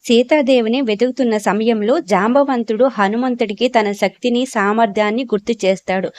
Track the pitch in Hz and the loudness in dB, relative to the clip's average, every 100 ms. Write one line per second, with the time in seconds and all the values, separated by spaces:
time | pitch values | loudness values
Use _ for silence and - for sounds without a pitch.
0 | - 233 247 302 254 254 220 247 254 208 | 2 2 4 2 4 2 2 0 -2 0
1 | 247 247 247 214 208 190 220 226 208 302 | -2 0 0 0 0 0 0 0 0 -2
2 | 185 196 208 262 277 247 226 214 262 247 | 0 0 2 2 2 -2 -2 0 0 2
3 | 196 226 254 240 220 202 247 240 208 208 | -2 0 -4 -2 -4 -2 0 0 0 -2
4 | 196 - 247 240 254 226 202 214 226 196 | -4 -2 -2 -2 -2 -2 0 2 0 2
5 | 208 220 262 208 - 233 185 190 - 185 | -2 -2 -2 -4 -4 -2 0 -2 -2 -4
6 | 185 | -4